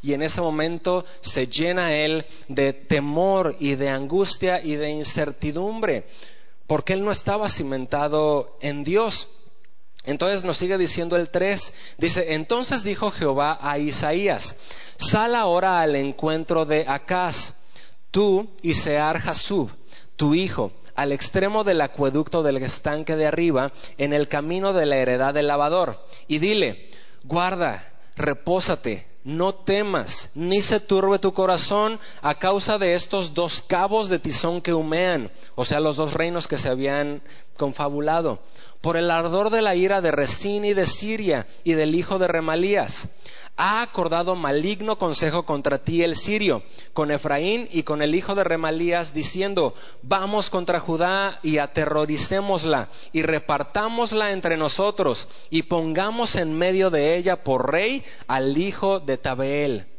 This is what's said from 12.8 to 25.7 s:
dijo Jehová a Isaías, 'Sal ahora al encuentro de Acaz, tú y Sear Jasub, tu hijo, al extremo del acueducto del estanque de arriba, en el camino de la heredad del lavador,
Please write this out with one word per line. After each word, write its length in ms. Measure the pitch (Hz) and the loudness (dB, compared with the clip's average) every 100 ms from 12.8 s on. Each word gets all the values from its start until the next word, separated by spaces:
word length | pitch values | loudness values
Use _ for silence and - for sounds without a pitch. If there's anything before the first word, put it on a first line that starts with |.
dijo 260 | 202 196 214 | -2 0 -2
Jehová 480 | - 156 135 147 160 | 0 0 2 2 0
a 160 | 139 147 | -2 -2
Isaías, 800 | 147 135 151 170 202 117 - - - - - - | 0 0 0 2 2 0 -2 -6 -10 -10 -10 -2
'Sal 360 | - 214 226 | 2 4 4
ahora 460 | 240 202 175 190 175 | 2 4 4 4 4
al 160 | 160 139 | 4 2
encuentro 680 | 139 135 156 160 160 165 151 | 0 -2 0 0 2 2 4
de 200 | 151 151 | 2 2
Acaz, 680 | 139 - 180 180 143 - - - - - - - | -2 0 0 2 0 -2 -6 -10 -10 -10 -10 -2
tú 380 | 185 208 190 214 - | 2 4 4 0 -4
y 120 | 170 | 0
Sear 460 | 147 160 147 151 160 | 0 2 2 2 0
Jasub, 500 | - 151 - 196 117 - - - - - | -2 -2 -2 -2 -2 -6 -10 -10 -10 0
tu 180 | 147 160 | 2 4
hijo, 380 | 190 - 101 - - - | 2 -2 -4 -4 -8 -2
al 180 | 143 | -2
extremo 500 | 139 - 190 196 214 | 0 0 2 2 2
del 160 | 202 165 | 2 2
acueducto 640 | 139 - 139 143 156 170 | 2 2 2 2 0 2
del 140 | 151 135 | 2 0
estanque 580 | 135 - 156 151 160 156 | -2 -4 -4 -4 -2 2
de 120 | 151 | 2
arriba, 440 | 156 170 131 135 - - - | 2 2 2 0 -4 -10 -2
en 140 | 143 | 0
el 160 | 147 143 | 2 0
camino 460 | 147 156 180 196 | -2 -2 -2 2
de 120 | 185 151 | 2 4
la 120 | 135 | 4
heredad 360 | 127 123 135 | 2 2 2
del 140 | 147 147 | 2 2
lavador, 580 | 143 147 | 2 2